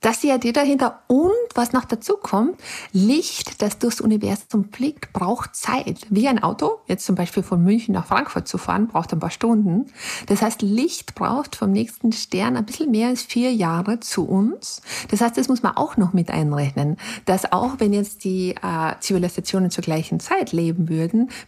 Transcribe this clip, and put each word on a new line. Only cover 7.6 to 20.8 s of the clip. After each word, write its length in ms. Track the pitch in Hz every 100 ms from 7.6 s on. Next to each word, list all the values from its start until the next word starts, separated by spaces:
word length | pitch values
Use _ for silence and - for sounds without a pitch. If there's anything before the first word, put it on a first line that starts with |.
München 320 | 180 226 226
nach 120 | 185 -
Frankfurt 420 | 202 294 170 -
zu 100 | 185
fahren, 300 | - 180 226
braucht 240 | 160 165
ein 80 | 165
paar 100 | 165
Stunden. 580 | - 226 220 202 180 294 - - - -
Das 140 | 208
heißt, 200 | 220 -
Licht 540 | 202 220 330 - - -
braucht 420 | - 254 285 -
vom 160 | 202
nächsten 400 | 202 233 - 226
Stern 420 | 220 - 180 226 247
ein 100 | 214
bisschen 260 | - 311
mehr 180 | 214 240
als 140 | 247
vier 280 | - 240 254
Jahre 480 | 226 170 165 190 233
zu 260 | - - 160
uns. 560 | 190 220 359 - - - - -
Das 100 | 208
heißt, 160 | 233 233
das 120 | 262
muss 140 | 254
man 120 | - -
auch 220 | 302 -
noch 160 | 180
mit 160 | 185 170
einrechnen, 640 | 156 151 143 139 139 147 160 - - -
dass 260 | 185 -
auch 200 | 180 247 269
wenn 120 | 208
jetzt 320 | 202 208 -
die, 280 | 190 185 185
äh, 420 | - 185 165 160 -
Zivilisationen 680 | - 185 175 - - 190 180
zur 140 | -
gleichen 380 | 170 160 - 165
Zeit 320 | - 381 240
leben 340 | 170 165 170